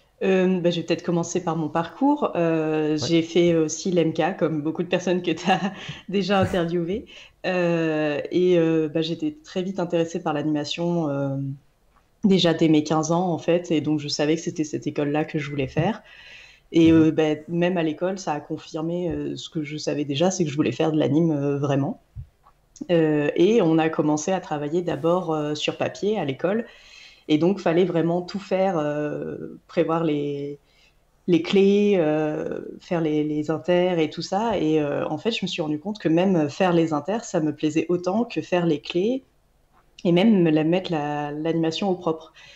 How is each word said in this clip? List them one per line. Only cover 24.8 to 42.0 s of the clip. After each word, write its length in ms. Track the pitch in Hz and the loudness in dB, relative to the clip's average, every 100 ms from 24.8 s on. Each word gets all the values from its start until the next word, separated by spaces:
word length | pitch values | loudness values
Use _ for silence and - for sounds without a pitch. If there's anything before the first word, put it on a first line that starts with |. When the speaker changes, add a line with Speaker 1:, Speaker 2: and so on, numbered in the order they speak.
Speaker 1:
d'abord, 520 | 170 143 160 180 165 | -2 -2 0 0 0
euh, 220 | 156 147 147 | -2 -2 -4
sur 220 | - 156 | -4 -4
papier 420 | 127 - 196 214 | -4 -2 -2 -2
à 60 | 143 | -2
l'école. 400 | 131 175 220 233 - - - - - - | -2 -2 -2 -6 -14 -20 -20 -20 -10 -2
Et 100 | 151 | 2
donc, 220 | 170 196 | 2 2
fallait 260 | 180 165 185 | 0 2 2
vraiment 360 | 165 165 175 | 2 0 0
tout 180 | 175 196 | -4 -8
faire, 380 | - 185 190 170 | -4 0 0 0
euh, 800 | 147 147 151 147 156 156 160 - - | -2 -2 -4 -6 -8 -10 -12 -16 -6
prévoir 360 | 175 160 165 | -2 0 0
les, 560 | 165 147 143 143 143 143 _ _ _ _ _ _ - | 0 -2 -2 -6 -8 -12 _ _ _ _ _ _ 0
les 140 | 165 | 0
clés, 520 | 165 190 196 202 208 190 | 2 4 4 4 4 4
euh, 640 | 151 151 151 156 - - - - | 2 0 -2 -4 -6 -8 -10 -12
faire 200 | - 175 | -4 -2
les, 220 | 160 151 | 0 0
les 280 | 151 151 151 | 0 -2 -2
inters 480 | 156 - 180 180 175 | -4 2 2 2 2
et 100 | 151 | -2
tout 120 | 175 | -4
ça. 340 | 165 190 233 185 | -4 -2 -2 0
Et, 220 | 156 156 | 2 2
euh, 260 | 143 143 - | 0 -2 -4
en 100 | 151 | -4
fait, 120 | 220 | -4
je 80 | 226 | -4
me 40 | 185 | -4
suis 140 | - | -4
rendu 180 | 156 147 | -4 -4
compte 200 | 202 208 | -6 -4
que 100 | 160 | 2
même 400 | 165 196 175 147 | 2 4 2 0
faire 240 | - 165 | 0 2
les 200 | 170 160 | 4 2
inters, 320 | 151 143 226 - | 0 -2 -6 -2
ça 140 | 175 | -2
me 140 | 156 147 | -2 0
plaisait 300 | 156 156 156 | -2 0 0
autant 360 | 175 180 214 240 | -2 0 -2 -2
que 160 | 160 | -4
faire 240 | - 180 170 | -2 0 2
les 160 | 147 | -2
clés 420 | - 175 208 262 - _ _ _ _ _ _ _ | -2 -2 0 -2 -6 _ _ _ _ _ _ _
et 80 | 180 | 2
même 340 | 170 220 202 165 | 4 6 6 6
la, 160 | 156 | 4
mettre 280 | 156 180 185 | 2 0 0
la, 400 | 160 147 147 147 | -4 -4 -4 -6
l'animation 580 | 151 165 165 160 160 202 | -4 -2 0 0 0 -2
au 60 | |
propre. 380 | 180 | -2